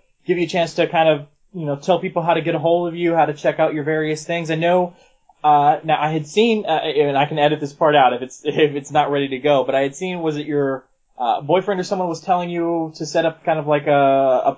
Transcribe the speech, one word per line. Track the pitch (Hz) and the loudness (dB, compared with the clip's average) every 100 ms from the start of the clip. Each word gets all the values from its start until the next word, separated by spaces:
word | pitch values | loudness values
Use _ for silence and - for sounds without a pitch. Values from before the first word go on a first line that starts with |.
| _ _ - | _ _ -4
give | 180 | -2
you | |
a | 165 | -2
chance | 180 160 - | -2 -2 -2
to | 165 | 0
kind | 170 160 | 2 2
of, | 147 147 _ _ | 2 -4 _ _
you | 180 147 | -8 -6
know, | 139 | -2
tell | 190 170 | 0 0
people | 185 175 | 0 -2
how | 165 160 | 0 0
to | |
get | 156 | -2
a | 160 | -2
hold | 165 175 175 | 0 0 0
of | 170 | -2
you, | 170 165 | 0 2
how | 151 | 0
to | |
check | 143 165 151 | 0 -2 0
out | 160 | 0
your | 151 | -2
various | 143 156 156 151 - | -2 -2 -2 -4 -6
things. | 170 165 | -6 -4
I | 160 | 0
know, | 170 180 175 - _ _ _ _ | 2 2 0 -6 _ _ _ _
uh, | 151 147 147 151 | 2 4 4 2
now | 160 147 | 0 -2
I | 151 | 0
had | 156 147 | -4 -2
seen, | 208 233 214 196 | 2 2 2 0
uh, | |
and | 156 156 139 143 139 | -2 0 0 2 2
I | 147 | 0
can | 156 | 2
edit | 147 151 | 2 2
this | 143 | -4
part | - 160 147 | 0 4 6
out | 123 | 4
if | 123 | 2
it's, | 127 - | -6 -8
<laughs> | 143 | -4
if | 143 147 143 | 2 2 0
it's | 143 | -2
not | 147 139 | 0 0
ready | 143 135 | 0 -2
to | 131 | -2
go, | 147 139 | 2 2
but | 127 | 2
I | 135 | 0
had | 139 - | -2 -4
seen, | 185 180 | -8 -4
was | 160 147 | -4 -4
it | 151 | -4
your, | 147 139 131 - _ _ - | -2 -2 -4 -10 _ _ -6
uh, | 117 104 | -2 -2
boyfriend | 143 185 190 185 | 0 0 0 -4
or | |
someone | 175 190 180 | -4 -4 -4
was | 156 | -6
telling | - 180 175 | -2 -2 -2
you | 170 170 170 160 - | -4 -2 -4 -6 -8
to | 156 | -4
set | 170 156 | -2 -2
up | - 170 | -2 -2
kind | 156 | -2
of | 147 | 0
like | 147 147 | 0 2
a, | 143 139 135 135 127 | 2 4 4 2 2
a | - | 0